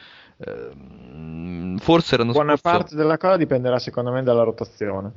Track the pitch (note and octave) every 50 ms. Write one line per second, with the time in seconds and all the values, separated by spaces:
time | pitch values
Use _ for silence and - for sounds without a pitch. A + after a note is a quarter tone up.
0 | - - - - - _ _ - - - G1+ A#1 A#1+ A#1+ C#2 C#2 C2+ C2 C2+ -
1 | B1+ B1 B1+ D#2 D#2+ D#2+ D#2+ D#2+ E2 F2+ F2 E2+ F2 F2+ F#2 G#2 - - E3 E3
2 | - - C3+ A#2+ A#2 A#2 A#2+ D3 D3 D3 D3 C#3+ - F3 F3 F3 E3+ D#3+ D#3 D3+
3 | D#3 D#3 D#3+ D#3 - F#3 F#3+ F3+ D#3 C#3+ C#3+ B2 B2 B2+ B2+ B2 - C3 - B2
4 | B2 B2 B2 C3 C3 B2 A#2+ A#2 A2+ A2+ A2+ - A2+ - _ - G#2+ G#2 G2 F#2+
5 | G2 G2+ G#2+